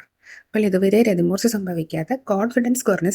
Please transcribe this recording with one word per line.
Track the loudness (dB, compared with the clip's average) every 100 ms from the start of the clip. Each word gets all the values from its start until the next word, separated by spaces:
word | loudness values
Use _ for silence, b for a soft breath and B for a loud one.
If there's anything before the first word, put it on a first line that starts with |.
| -14 _ B B
അപ്പോൾ | _ -2 0
ഇതുവരെ | 2 4 4 2
രതിമൂർച്ച | 2 0 0 0
സംഭവിക്കാത്ത | -2 -4 -6 -6 -6 -4 -6 -2
കോൺഫിഡൻസ് | -2 0 0 0 0 0
കുറഞ്ഞ | 0 0